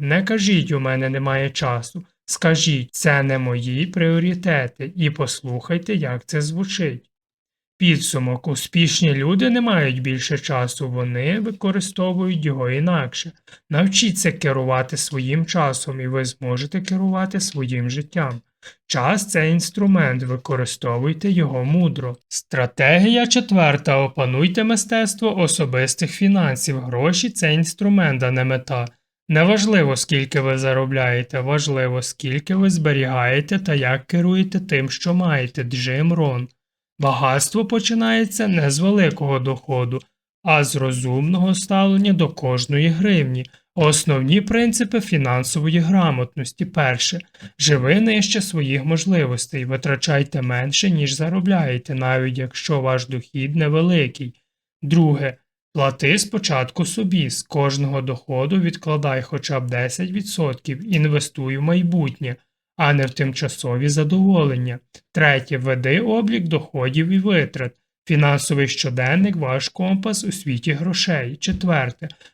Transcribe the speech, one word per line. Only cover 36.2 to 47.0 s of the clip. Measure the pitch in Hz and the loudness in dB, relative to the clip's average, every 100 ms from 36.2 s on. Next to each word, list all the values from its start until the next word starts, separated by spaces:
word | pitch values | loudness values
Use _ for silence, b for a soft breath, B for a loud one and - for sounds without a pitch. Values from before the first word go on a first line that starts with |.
| 147 123 123 _ _ _ _ - | 0 -2 -6 _ _ _ _ -2
Багатство | 139 127 131 135 - 214 | 0 2 2 2 0 -2
починається | 208 226 226 226 226 226 220 - 214 | 0 0 0 0 2 2 0 -2 0
не | 175 143 | 2 2
з | 139 | 2
великого | 190 202 170 - 143 135 | 2 4 2 2 -2 0
доходу, | 131 127 - 131 123 127 - _ _ _ | -2 -4 -4 -4 -2 -4 -8 _ _ _
а | 170 156 | 0 2
з | 143 143 | 2 0
розумного | 131 127 127 127 151 180 185 | -2 -2 -2 -2 0 2 2
ставлення | 190 - 196 196 196 202 | 0 0 2 4 4 4
до | 180 151 | 2 0
кожної | - 131 127 123 143 165 | -2 -2 -2 0 0 2
гривні. | 160 202 185 139 127 127 B _ | 2 2 2 2 -2 -8 B _
Основні | - 151 147 - 139 131 185 | 0 2 2 2 0 4 2
принципи | 202 233 233 233 226 233 | 2 2 2 0 0 -2
фінансової | - 160 131 127 127 165 156 170 | -2 -2 0 0 -2 -2 2 2
грамотності. | 165 190 170 127 123 - 123 - | 4 4 4 2 -2 -6 -10 -6
Перше. | 190 - 139 120 | -4 0 0 2